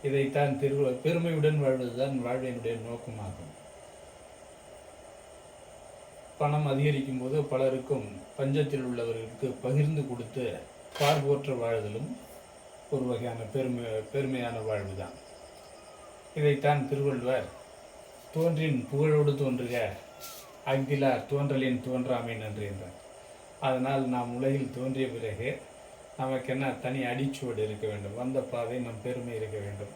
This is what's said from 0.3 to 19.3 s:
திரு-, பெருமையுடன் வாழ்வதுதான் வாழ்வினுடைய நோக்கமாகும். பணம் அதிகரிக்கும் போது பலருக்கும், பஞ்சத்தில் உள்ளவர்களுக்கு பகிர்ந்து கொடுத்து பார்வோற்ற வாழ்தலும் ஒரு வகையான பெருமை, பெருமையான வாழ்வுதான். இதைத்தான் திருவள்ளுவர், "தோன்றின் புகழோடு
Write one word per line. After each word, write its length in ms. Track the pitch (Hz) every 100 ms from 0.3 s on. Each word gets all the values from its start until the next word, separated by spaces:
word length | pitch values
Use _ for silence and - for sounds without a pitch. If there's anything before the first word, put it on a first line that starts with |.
| 147 143 135
திரு-, 400 | 139 139 135 127
பெருமையுடன் 560 | 156 170 170 160 151 151
வாழ்வதுதான் 640 | 139 131 123 117 135 131 120
வாழ்வினுடைய 500 | 131 131 117 113 117
நோக்கமாகும். 760 | 117 117 - 107 101 - 80 - - - - - - - - - - - - - - - - - - - - - - - - - - - - -
பணம் 280 | 147 151 147
அதிகரிக்கும் 560 | 135 147 135 135 127
போது 220 | 127 151
பலருக்கும், 720 | 139 131 131 131 - 135 104 - - -
பஞ்சத்தில் 460 | 135 143 139 139
உள்ளவர்களுக்கு 720 | 127 120 117 113 113 - 131 -
பகிர்ந்து 460 | 127 139 147 156 127
கொடுத்து 520 | 120 110 131 120 - - - - -
பார்வோற்ற 540 | 143 147 139 139 143
வாழ்தலும் 640 | 123 117 113 104 107 160 247 - - - - - - -
ஒரு 140 | 139 127
வகையான 340 | 117 120 117 104
பெருமை, 300 | 135 127 120
பெருமையான 840 | 117 110 107 139 131 131 120 113 107
வாழ்வுதான். 480 | 104 98 92 76 - - - - - - - - - - - - 156
இதைத்தான் 540 | 147 139 147 147 -
திருவள்ளுவர், 540 | 139 139 123 123 127 - - - - - - - - -
"தோன்றின் 540 | 160 165 156 156 127 110
புகழோடு 440 | 139 156 151 147